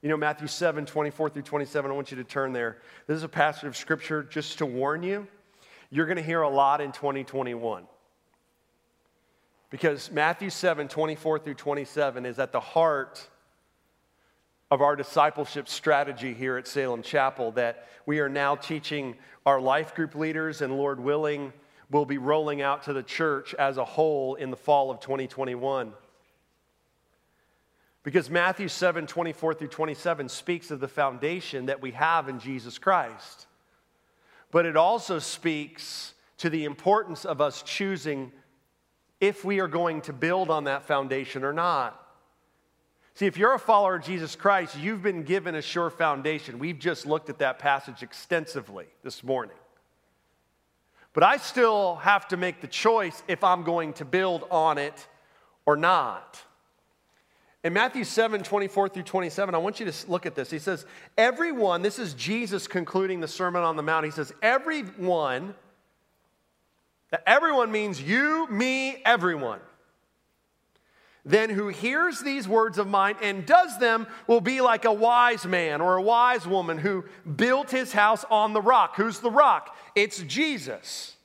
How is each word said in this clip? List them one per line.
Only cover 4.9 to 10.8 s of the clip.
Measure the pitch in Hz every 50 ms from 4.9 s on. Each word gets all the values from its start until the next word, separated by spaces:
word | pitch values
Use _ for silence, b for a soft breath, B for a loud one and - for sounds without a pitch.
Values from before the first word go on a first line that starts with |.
| 151 160 175
you, | 185 196 208 202 196 _ _ b b b b b b b b b b
you're | - 143 165
gonna | 156 185 175
hear | 160 156 165 170 160
a | 147
lot | 139 139 139 139 143 147 147
in | 139 135
twenty | - - 143 135 139 135
twenty-one. | - - 135 131 123 120 117 117 117 107 92 87 - - _ _ _ _ _ _ _ _ _ _ _ _ _ _ _ _ _ _ _ _ _ _ _ _ _ _ _ _ _ _ _ _ _ _ _
Because | - 135 - 160 147 135 - -
Matthew | - 156 151 160 170 - 202 190
seven | - - - 180 165 147